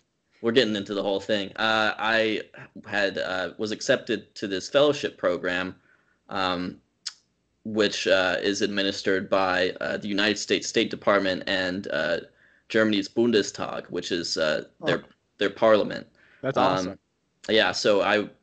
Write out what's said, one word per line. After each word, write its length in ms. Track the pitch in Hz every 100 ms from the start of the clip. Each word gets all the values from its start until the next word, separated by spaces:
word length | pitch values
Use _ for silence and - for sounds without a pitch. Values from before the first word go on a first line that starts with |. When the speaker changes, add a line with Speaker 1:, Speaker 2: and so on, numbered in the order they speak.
| _
Speaker 1:
<laughs> 280 | _ _ _
Speaker 2:
we're 120 | 113
getting 240 | 120 110 104
into 180 | 95
the 80 | 101
whole 160 | 98 98
thing. 300 | - 107 95 -
Uh, 380 | 110 110 107 -
I 440 | 110 113 110 110 - - - - -
had, 320 | 101 98 82
uh, 320 | 80 92 87 -
was 140 | 107
accepted 640 | 127 - 127 - 104 - -
to 100 | 104
this 220 | 95 -
fellowship 500 | 139 147 143 104 -
program, 560 | 95 87 90 90 92 92 _ _ _ _ -
um, 520 | 98 92 90 90 - _ _ - - _ _ _ _
which, 420 | 110 107 101 - -
uh, 300 | 95 90 87
is 220 | 101 101
administered 640 | 101 101 98 98 104 95 95
by, 420 | 98 95 90 92 -
uh, 160 | 80 92
the 120 | 107
United 300 | 98 104 101
States 300 | - 95 -
State 220 | 117 113
Department 520 | 90 - 101 95 92 -
and, 420 | 95 92 90 -
uh, 280 | 73 78 85 - _ _ _ -
Germany's 400 | 113 110 101 98
Bundestag, 800 | - 120 110 98 - 58 62 -
which 260 | 90 -
is, 240 | 90 82 -
uh, 280 | 78 76 - _
their, 180 | 117 85
Speaker 1:
Oh. 40 | - _ _ -
Speaker 2:
their 120 | 98
parliament. 560 | - 113 107 - 58 - _ _ _
Speaker 1:
That's 160 | 131 123
Speaker 2:
Um, 60 | 127
Speaker 1:
awesome. 320 | 92 92 98 _ _ _ _ -
Speaker 2:
yeah, 240 | 110 95
so 300 | - 117 101
I, 260 | 92 107 101 -